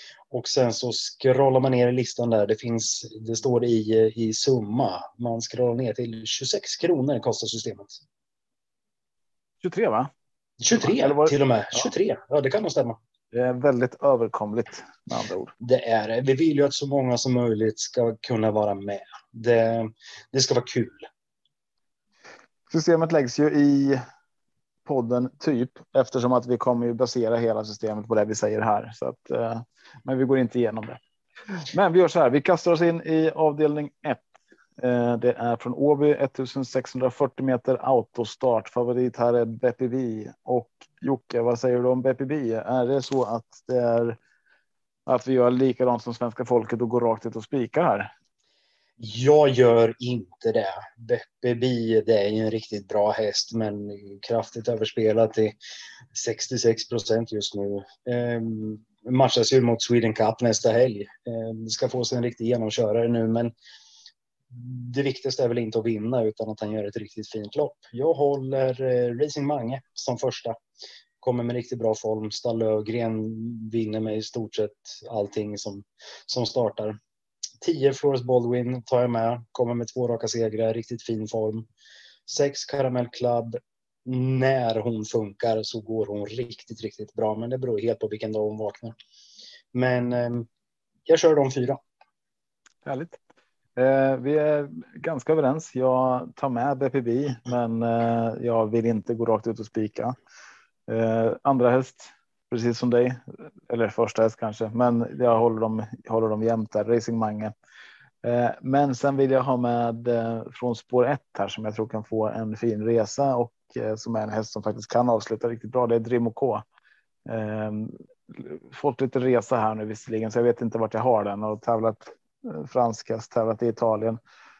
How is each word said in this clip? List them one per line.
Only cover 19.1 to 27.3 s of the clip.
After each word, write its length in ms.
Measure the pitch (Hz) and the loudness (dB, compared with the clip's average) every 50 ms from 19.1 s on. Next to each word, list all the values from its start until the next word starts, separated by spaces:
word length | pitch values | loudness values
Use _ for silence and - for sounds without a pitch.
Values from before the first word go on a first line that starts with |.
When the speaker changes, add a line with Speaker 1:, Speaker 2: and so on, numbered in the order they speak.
| - - - _ | -20 -20 -20 _
Speaker 1:
Det, 580 | - 117 110 120 117 113 113 113 113 113 110 110 113 _ - - - - - _ | -18 -4 2 4 4 6 4 4 2 0 -2 -4 -8 _ -20 -20 -20 -20 -18 _
det 80 | - 135 | -2 0
ska 140 | 131 - 127 | 0 2 2
vara 120 | 123 123 - - | 0 0 0 -2
kul. 340 | 127 113 - - _ - - - _ _ _ _ _ _ _ _ _ _ _ _ _ _ _ _ _ _ _ _ _ _ - - - _ _ _ _ _ _ | -2 -2 -2 -6 _ -20 -20 -20 _ _ _ _ _ _ _ _ _ _ _ _ _ _ _ _ _ _ _ _ _ _ -20 -20 -20 _ _ _ _ _ _
Speaker 2:
Systemet 400 | - 165 156 175 165 160 165 160 | -2 0 4 4 4 4 4 4
läggs 280 | 165 156 135 120 - - | 2 2 2 2 0 2
ju 60 | 147 | 2
i 540 | 151 147 147 143 143 143 139 139 139 139 127 127 - - _ _ _ _ _ _ _ _ _ _ _ _ _ _ - | 4 4 4 6 6 6 4 4 2 2 0 -2 -8 -16 _ _ _ _ _ _ _ _ _ _ _ _ _ _ -2
podden, 440 | 147 131 120 117 123 123 127 127 - _ | -2 -2 0 0 0 0 0 -2 -6 _
typ, 320 | - 160 143 117 123 - - - - _ - | -2 0 0 0 -2 -4 -6 -14 -20 _ 2
eftersom 380 | 131 131 - - 131 117 123 127 | 2 2 2 0 0 2 2 2
att 140 | 123 120 123 | 2 2 0
vi 100 | 123 113 | -2 0
kommer 280 | - 127 123 120 120 | 2 0 0 2 0
ju 80 | 120 120 | -2 0
basera 440 | 113 127 117 - 127 113 110 | 0 -2 -2 0 0 0 2